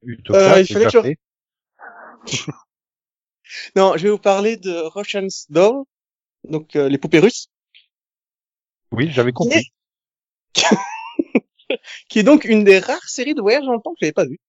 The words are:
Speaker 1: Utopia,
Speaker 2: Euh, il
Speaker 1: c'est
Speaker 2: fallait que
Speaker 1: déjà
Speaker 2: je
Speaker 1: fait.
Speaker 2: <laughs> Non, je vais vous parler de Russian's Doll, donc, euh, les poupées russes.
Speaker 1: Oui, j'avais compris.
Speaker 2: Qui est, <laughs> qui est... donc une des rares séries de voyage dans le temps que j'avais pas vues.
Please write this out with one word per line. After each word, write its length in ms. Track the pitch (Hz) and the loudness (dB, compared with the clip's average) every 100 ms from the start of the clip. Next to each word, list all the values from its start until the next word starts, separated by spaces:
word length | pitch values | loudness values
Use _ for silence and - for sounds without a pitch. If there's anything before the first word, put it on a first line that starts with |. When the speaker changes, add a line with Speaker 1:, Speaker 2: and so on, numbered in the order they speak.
Speaker 1:
Utopia, 520 | 123 113 - 196 190 190 | -16 -18 0 4 6 6
Speaker 2:
Euh, 40 | |
il 80 | 190 | 4
Speaker 1:
c'est 60 | |
Speaker 2:
fallait 120 | 202 240 | 2 2
que 40 | |
Speaker 1:
déjà 160 | 240 135 156 _ _ _ _ _ _ - - - - - | 2 0 -8 _ _ _ _ _ _ -20 -20 -20 -20 -10
Speaker 2:
je 100 | - | -10
Speaker 1:
fait. 100 | - | -10
Speaker 2:
<laughs> 20 | - _ _ _ _ _ _ _ _ _ - - 196 | -16 _ _ _ _ _ _ _ _ _ -20 -6 0
Non, 180 | 190 160 | 2 2
je 80 | |
vais 60 | 196 | -2
vous 80 | 208 | 0
parler 400 | 208 196 208 226 | 0 0 -2 -4
de 160 | 185 | -8
Russian's 720 | 170 160 196 202 202 196 - - | -8 -8 -10 -10 -8 -8 -12 -6
Doll, 340 | 151 202 277 269 _ _ _ _ _ | 2 2 0 -10 _ _ _ _ _
donc, 320 | - 156 156 147 | -10 -10 -6 -2
euh, 140 | 139 | -2
les 80 | 139 | -2
poupées 220 | 160 160 | 2 4
russes. 280 | 202 - - _ _ _ _ _ _ _ _ _ _ _ _ _ _ | 4 0 -18 _ _ _ _ _ _ _ _ _ _ _ _ _ _
Speaker 1:
Oui, 180 | 107 160 | -4 -2
j'avais 220 | 131 120 | 0 0
compris. 400 | 123 233 320 - _ _ _ _ _ _ _ _ | 0 0 0 -2 _ _ _ _ _ _ _ _
Speaker 2:
Qui 140 | - - | -4 -2
est, 0 | |
<laughs> 1160 | - - - - - - - _ _ _ 262 - - _ | -2 -4 -16 -14 -10 -6 -6 _ _ _ -12 -12 -20 _
qui 100 | 220 | 0
est... 40 | |
donc 200 | 214 294 | 4 4
une 220 | - 220 202 | 4 2 6
des 140 | 190 | 4
rares 280 | 180 311 - | 2 -8 -8
séries 280 | - 254 302 | -8 -6 -4
de 60 | |
voyage 220 | 202 262 | -2 -2
dans 80 | 269 | -2
le 60 | 233 | -6
temps 100 | 311 | -8
que 80 | 349 | -6
j'avais 100 | 156 | -4
pas 140 | 151 147 | -2 -4
vues. 160 | - | -6